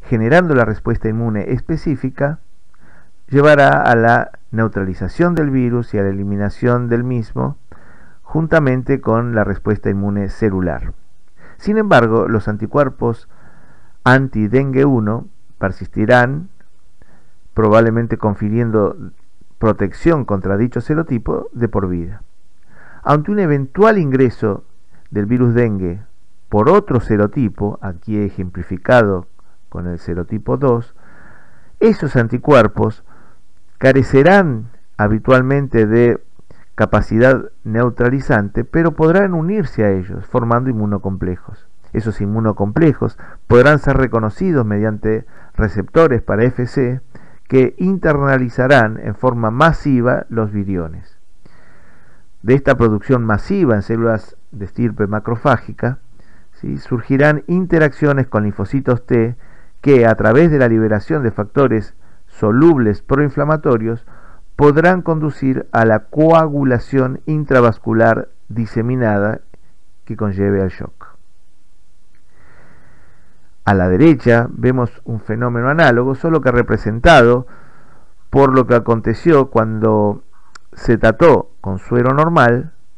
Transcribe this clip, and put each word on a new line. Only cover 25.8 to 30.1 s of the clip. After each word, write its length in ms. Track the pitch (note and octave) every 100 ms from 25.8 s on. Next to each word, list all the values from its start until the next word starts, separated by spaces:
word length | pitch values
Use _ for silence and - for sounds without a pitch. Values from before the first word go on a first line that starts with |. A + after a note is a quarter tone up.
| F2+ F2+ - - - - -
por 180 | G#2 A#2+
otro 320 | G3+ G3+ B2+
serotipo, 800 | - G#2+ G#2 D3 A2 F#2 G2+ -
aquí 380 | G2+ F2 - G#2
ejemplificado 1080 | G2+ - F2+ F2+ F2+ F2+ - B2 G#2 F#2 - - - - -
con 180 | F2 F2
el 120 | E2+
serotipo 580 | -